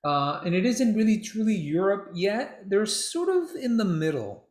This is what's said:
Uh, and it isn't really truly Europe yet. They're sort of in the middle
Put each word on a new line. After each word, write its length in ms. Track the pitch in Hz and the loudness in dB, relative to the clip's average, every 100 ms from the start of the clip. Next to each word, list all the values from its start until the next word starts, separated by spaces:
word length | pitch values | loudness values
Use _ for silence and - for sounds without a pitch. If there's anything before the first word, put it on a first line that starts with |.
| 147 | -2
Uh, 340 | 143 143 151 180 | 0 0 -2 0
and 80 | |
it 140 | 175 226 | 0 2
isn't 280 | 240 247 214 | 2 2 4
really 240 | 220 214 | 2 2
truly 360 | - 214 220 202 | -2 -2 0 0
Europe 560 | 147 160 190 202 196 | 0 0 2 0 -4
yet. 560 | 175 190 214 285 - 196 | -2 0 0 -4 -10 0
They're 160 | 196 208 | 0 2
sort 420 | - - 339 359 | -2 -4 -2 2
of 280 | 359 330 - | 2 0 -4
in 220 | 262 226 | 0 2
the 80 | 202 | 2
middle 580 | 160 160 147 104 98 _ | 2 0 0 -4 -10 _